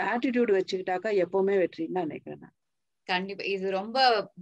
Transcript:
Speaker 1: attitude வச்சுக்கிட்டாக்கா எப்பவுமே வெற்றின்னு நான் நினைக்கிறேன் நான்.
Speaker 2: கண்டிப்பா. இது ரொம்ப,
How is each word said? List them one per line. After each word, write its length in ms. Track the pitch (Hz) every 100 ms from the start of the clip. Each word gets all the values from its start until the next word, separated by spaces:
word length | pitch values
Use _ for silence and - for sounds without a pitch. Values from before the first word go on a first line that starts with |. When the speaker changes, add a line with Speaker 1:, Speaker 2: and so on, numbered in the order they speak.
Speaker 1:
attitude 480 | 196 240 269 240 233
வச்சுக்கிட்டாக்கா 600 | 190 185 190 185 180 214 202
எப்பவுமே 400 | 175 190 190 196
வெற்றின்னு 400 | 165 - 165 180
நான் 100 | 160
நினைக்கிறேன் 320 | 143 147 147
நான். 140 | - _ _ _ _ _ -
Speaker 2:
கண்டிப்பா. 340 | 185 196 196
இது 280 | 180 196 190
ரொம்ப, 560 | 190 208 254 254 214 190 -